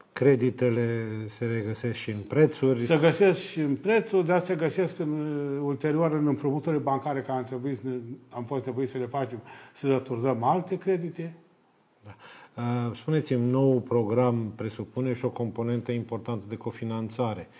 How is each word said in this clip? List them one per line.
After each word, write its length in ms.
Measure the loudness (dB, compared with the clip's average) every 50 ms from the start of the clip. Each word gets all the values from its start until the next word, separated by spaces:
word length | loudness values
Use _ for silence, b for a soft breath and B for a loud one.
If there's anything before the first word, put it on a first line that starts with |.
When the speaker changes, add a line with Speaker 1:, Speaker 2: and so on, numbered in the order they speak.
| -20 _
Speaker 1:
Creditele 920 | _ 4 6 6 6 6 4 0 2 2 2 2 4 2 2 0 0 -2 -2 -4 -6 -6 -8 -8
se 180 | -6 -4 -4
regăsesc 480 | -2 -2 -2 -2 -4 -4 -4 -4 -4 -4
și 160 | -4 -6 -6
în 100 | -6 -6 -6 0
prețuri. 560 | 4 4 4 4 4 2 2 2 4 2 4
Speaker 2:
Se 140 | 2 4 6
găsesc 420 | 6 4 6 6 6 6 6 4
și 200 | -2 -6 -4 -2
în 140 | 0 0 -2
prețuri, 520 | 0 0 2 2 2 2 2 2 2 2
dar 140 | 4 2 2
se 140 | 2 0 -2
găsesc 440 | 0 0 0 0 0 -2 -2 -2 -4
în, 220 | -4 -4 -2 -2 -4 -4 -4 -4 -4 -4 -4 -2
ulterior 500 | -2 -2 -2 -2 0 0 2 2 2 2
în 140 | 2 2 2
împrumuturi 560 | 2 0 0 0 -2 -2 0 0 0 -2 0
bancare 380 | 0 0 -2 -2 -2 -4 -4 -4
care 180 | -4 -4 -4 -4
am 60 | -4
trebuit 340 | -6 -8 -6 -4 -6 -6 -4
să 40 | -6
ne, 80 | -6 -6 -6 -8 -10 -14 -16 -16 _
am 140 | -12 -10 -8
fost 220 | -4 -6 -4 -4
nevoiți 260 | -4 -4 -4 -4 -4
să 60 | -4 -6
le 80 | -6
facem, 320 | -4 -4 -4 -4 -4 -6 -12 B B B B B B
să 140 | B -4 0
returnăm 560 | 2 2 2 0 -2 -4 -2 0 0 0 2
alte 360 | 2 2 2 2 0 -2 -6 -4
credite. 560 | 0 0 0 0 -2 -6 -8 -8 -10 -10 -12 -16 _ _ _ _ _ _ _ _ _ _ _ _ _
Speaker 1:
Da. 100 | -20 -20 B B B B B B B _ -4
Uh, 340 | -2 -2 0 0 -2 -2 -4
spuneți-mi, 540 | -6 -2 0 0 0 2 2 2 2 4 4
noul 300 | 4 6 6 6 6 4
program 720 | 2 2 2 2 2 4 4 4 4 4 4 2 -2 -4 -6
presupune 600 | -6 -8 -6 -6 -8 -10 -8 -6 -4 -2 -2 -2
și 100 | -2 -2
o 60 | -4
componentă 640 | -2 -2 -6 -4 -4 -4 -2 -2 -2 -2 -2 -2
importantă 520 | -4 -4 -4 -6 -8 -8 -6 -6 -6 -6 -6 -8
de 80 | -10
cofinanțare. 920 | -8 -8 -8 -8 -6 -6 -6 -4 -4 -6 -6 -4 -2 -2 -2 -2 -4 -8 -14 B B